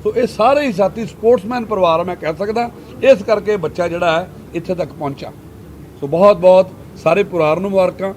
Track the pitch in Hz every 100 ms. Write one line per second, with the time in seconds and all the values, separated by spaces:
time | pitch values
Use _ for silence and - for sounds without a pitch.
0 | 208 214 240 - 226 285 285 185 190 202
1 | 202 - 220 247 196 247 220 208 180 160
2 | 175 175 151 160 202 220 240 - - -
3 | 254 240 202 208 202 208 156 - 175 170
4 | 175 160 180 - - 170 170 175 156 165
5 | 147 139 123 - - - - - - -
6 | 143 160 202 196 180 185 185 - - -
7 | 156 175 196 175 156 160 196 190 185 175
8 | 190